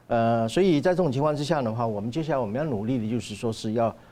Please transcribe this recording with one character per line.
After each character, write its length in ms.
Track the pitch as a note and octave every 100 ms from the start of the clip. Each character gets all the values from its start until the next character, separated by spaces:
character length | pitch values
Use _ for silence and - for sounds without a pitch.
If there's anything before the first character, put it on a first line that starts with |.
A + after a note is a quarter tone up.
| -
呃， 400 | A#2 A2+ A#2 A2+
所 140 | E3+
以 180 | G3 D3
在 100 | F3+
这 60 | F3+
种 140 | E3+
情 120 | B2+
况 120 | D3+
之 100 | D3
下 180 | D3 D#3
的 100 | A#2
话， 140 | A2+ A#2
我 140 | G#2
们 100 | A2
接 120 | C#3
下 100 | D#3
来 60 | C#3+
我 60 |
们 120 | A2 A#2
要 80 |
努 200 | D#3+ G#2+
力 140 | A2 C3
的 100 | G#2+
就 100 | A#2+
是 160 | -
说 180 | G#2 A#2
是 200 | G#2+ A2+
要， 220 | A2+ A2+ - -